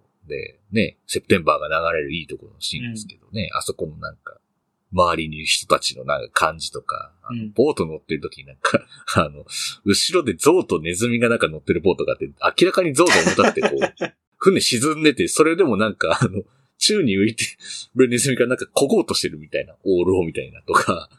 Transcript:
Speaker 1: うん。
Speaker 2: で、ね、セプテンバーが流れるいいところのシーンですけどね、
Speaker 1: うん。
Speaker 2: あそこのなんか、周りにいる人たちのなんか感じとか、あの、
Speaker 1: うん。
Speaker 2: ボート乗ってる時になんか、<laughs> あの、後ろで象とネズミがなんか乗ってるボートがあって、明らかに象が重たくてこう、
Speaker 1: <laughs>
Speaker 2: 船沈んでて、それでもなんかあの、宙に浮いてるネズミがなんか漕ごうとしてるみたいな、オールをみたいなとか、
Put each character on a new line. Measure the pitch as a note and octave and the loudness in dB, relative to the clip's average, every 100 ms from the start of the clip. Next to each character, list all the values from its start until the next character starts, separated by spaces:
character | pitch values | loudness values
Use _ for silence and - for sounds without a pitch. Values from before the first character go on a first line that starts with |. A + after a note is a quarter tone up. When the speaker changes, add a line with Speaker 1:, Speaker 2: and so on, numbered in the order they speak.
| _ _ | _ _
Speaker 1:
う | - | -12
ん。 | |
Speaker 2:
で、 | C#2 - - _ | -12 -12 -16 _
ね、 | G#2+ G2 - - | -2 -2 -4 -8
セ | - | -8
プ | - | 0
テ | G2 | 2
ン | |
バ | D#2 D2 | 2 0
ー | |
が | D2+ | 0
流 | D#2+ E2 E2 | -2 -2 -2
れ | |
る | C#2+ | -4
い | E2 | -6
い | D2+ | -8
と | D2 | -14
こ | - | -14
ろ | |
の | - | -12
シ | - - | -8 -8
ー | A#2+ | -8
ン | |
で | A2 | -10
す | G#2 | -12
け | - | -18
ど | _ | _
ね、 | A2 E2 | -8 -6
Speaker 1:
う | - | -6
ん。 | |
Speaker 2:
あ | |
そ | - | -6
こ | - E2+ | -8 -8
の | D#2 | -10
な | D#2 | -14
ん | - | -14
か、 | - - _ _ _ _ _ | -20 -20 _ _ _ _ _
周 | F#2 F2 E2 | 0 2 0
り | D#2+ | -4
に | D#2 | -8
い | |
る | D#2+ | -4
人 | - - | -4 0
た | C#2+ | 0
ち | - B1+ | 0 -8
の | |
な | C2 C#2+ | -6 -6
ん | A#1 | -4
か | |
感 | - D#2+ D#2+ | -2 -2 -2
じ | - | -10
と | - | -10
か、 | - - - _ | -10 -10 -12 _
あ | - | -12
の、 | A#2+ | -10
Speaker 1:
う | A2 | -6
ん。 | |
Speaker 2:
ボ | G#2 C#3+ | 0 0
ー | |
ト | - E2 | 2 -4
乗 | D#2 | -6
っ | |
て | - | -8
る | D#2 | -8
時 | - - | -8 -14
に | C#2 | -20
な | |
ん | C2+ | -6
か、 | - - - - | -2 -2 -4 -14
<laughs> | - - | -2 0
あ | D#2 | 0
の、 | D2 - - - - G2+ | -4 -14 -10 -10 -4 0
後 | F#2+ - F#3 | 2 2 0
ろ | C#3+ | 0
で | E2+ | 2
象 | C#3 F3+ | 4 4
と | - E2+ | 2 -2
ネ | D#2+ | -2
ズ | F2 A#2+ | -2 -2
ミ | A#2+ | 0
が | A#2 | 0
な | A#2 | 0
ん | |
か | D#2+ | -2
乗 | D#2 | -4
っ | |
て | - | -2
る | G#2+ | 0
ボ | F2+ | 2
ー | D#2+ | 0
ト | D2 | -2
が | |
あ | - | -4
っ | |
て、 | C#2 - - - | -6 -4 -2 2
明 | F3+ | 2
ら | |
か | F3+ | 4
に | F3 | 0
象 | C3 F3+ | 4 4
が | |
重 | F3+ E3+ - | 4 2 2
た | - | 2
く | - | 2
て | |
こ | G#3+ C#3 | -2 0
う、 | C#3 - - - | -4 -4 -10 -10
Speaker 1:
<laughs> | _ _ | _ _
Speaker 2:
船 | F#3 E3+ | 2 4
沈 | - B2 C#3+ D#3 | 2 0 0 2
ん | |
で | D#3 | 2
て、 | - E2+ | 4 0
そ | - | 4
れ | D#3 E3+ | 2 4
で | |
も | F3 G2 | 2 2
な | A2 | 0
ん | G2 | 0
か | E2 - | -2 0
あ | G#2+ | 0
の、 | G2 - _ _ _ | -2 -10 _ _ _
宙 | - G#3+ | 0 2
に | C#3+ | 2
浮 | F#2+ G#2+ | 4 2
い | A2+ | 0
て | - - - - - B2 | -8 -8 -16 -16 -10 2
る | B2+ | 4
ネ | A#2+ | 4
ズ | C3+ | 0
ミ | B2 | 2
が | B2 | 0
な | B2+ | 0
ん | |
か | - - | -2 0
漕 | C#3 | 2
ご | A3 | 2
う | - | 2
と | |
し | - | -2
て | - | -4
る | D#2+ | -8
み | D#2 | -8
た | C#2+ | -8
い | C#2+ | -8
な、 | - | -6
オ | F#2+ F2+ | 0 2
ー | F2 | 4
ル | F#2 | 2
を | E2 | 0
み | |
た | - | -6
い | C2 | -12
な | - | -14
と | - | -2
か、 | - - F2+ - | 0 0 -4 -8